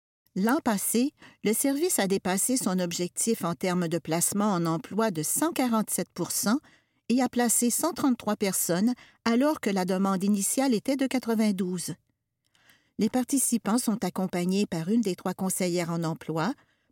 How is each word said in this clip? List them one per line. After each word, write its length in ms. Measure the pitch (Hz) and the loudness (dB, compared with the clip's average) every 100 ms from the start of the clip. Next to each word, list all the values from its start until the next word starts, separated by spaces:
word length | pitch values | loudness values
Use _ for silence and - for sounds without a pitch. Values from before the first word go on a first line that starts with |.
| _ _ _ 185 | _ _ _ -2
L'an 200 | 220 302 | 2 2
passé, 520 | 247 202 - 226 277 - - - | 2 0 0 2 0 -2 -18 -4
le 80 | 196 | 0
service 460 | 226 277 277 359 - | 2 2 2 0 2
a 80 | 196 | 2
dépassé 520 | 190 185 190 - 254 | 0 0 0 0 0
son 200 | 202 185 | 0 0
objectif 680 | 180 170 180 - 226 226 | 0 -2 -4 -2 -2 0
en 120 | 170 170 | -2 -2
termes 320 | 185 180 170 | 0 0 0
de 100 | 165 | -2
placement 560 | - 165 - 202 208 | 0 0 0 2 2
en 140 | 175 165 | 2 0
emploi 420 | 165 - 190 226 | -2 -2 -2 0
de 140 | 156 | 0
cent 280 | 151 - 320 | -4 0 0
quarante-sept 580 | 311 254 220 196 - 175 | 0 0 0 0 -4 -4
pour 160 | - 165 | -6 -4
cent 300 | - 202 269 - _ _ _ - | -2 0 0 -2 _ _ _ 0
et 140 | 247 | 2
a 40 | 247 | 2
placé 440 | 240 240 - 240 | 2 2 2 2
cent 200 | - 311 | 0 0
trente-trois 440 | - 277 233 208 208 | 2 2 2 -2 -2
personnes, 580 | 196 - - 175 226 247 - _ 226 | 0 0 0 2 2 0 -8 _ 0
alors 340 | 233 294 302 | 2 2 0
que 120 | 214 | -2
la 120 | 190 | 0
demande 400 | 185 190 196 190 | 0 0 0 0
initiale 520 | 202 202 196 - 269 208 | 0 0 0 0 2 2
était 200 | - 269 | 0 0
de 120 | 262 | 0
quatre-vingt-douze. 880 | 254 226 220 214 190 180 180 - 175 _ _ _ _ _ _ _ _ _ - | -2 0 2 2 0 -2 -4 -6 -10 _ _ _ _ _ _ _ _ _ -2
Les 100 | 220 | 0
participants 720 | 254 247 269 - 233 202 240 | 0 0 0 0 0 0 0
sont 260 | - 202 180 | 0 -2 -2
accompagnés 600 | - 185 175 175 196 208 | -2 -2 -2 0 0 0
par 220 | 165 165 | -2 0
une 120 | 240 | 0
des 140 | 202 175 | 0 -2
trois 180 | 190 | -4
conseillères 560 | - 190 - 180 175 170 | -4 -2 0 0 0 -2
en 140 | 170 | -2
emploi, 500 | 160 156 - 160 185 - _ _ _ | -2 -4 -4 -2 -2 -4 _ _ _